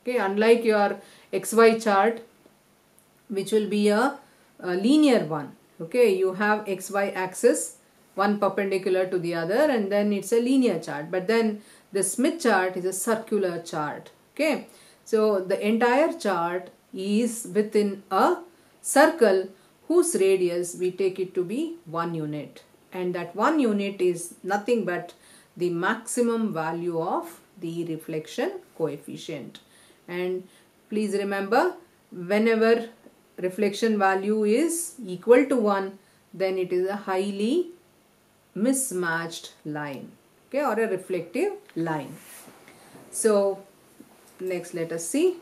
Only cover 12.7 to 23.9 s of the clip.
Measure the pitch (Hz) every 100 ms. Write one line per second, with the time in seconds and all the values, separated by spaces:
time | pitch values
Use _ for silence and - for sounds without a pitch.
12.7 | 185 185 185 233 220 - 208 185 170 -
13.7 | 160 147 120 - _ _ - 311 247 -
14.7 | - - _ - 220 214 196 185 190 208
15.7 | 226 240 240 - - 208 180 170 180 185
16.7 | _ _ 190 196 208 233 220 185 185 214
17.7 | 208 208 196 - 196 294 349 - _ _
18.7 | _ - 269 311 339 220 190 190 - _
19.7 | _ - 349 - 196 190 190 180 175 175
20.7 | 170 185 180 190 190 185 185 175 233 330
21.7 | 339 - 165 170 165 151 147 131 - _
22.7 | _ _ 185 180 175 170 196 254 320 240
23.7 | 202 202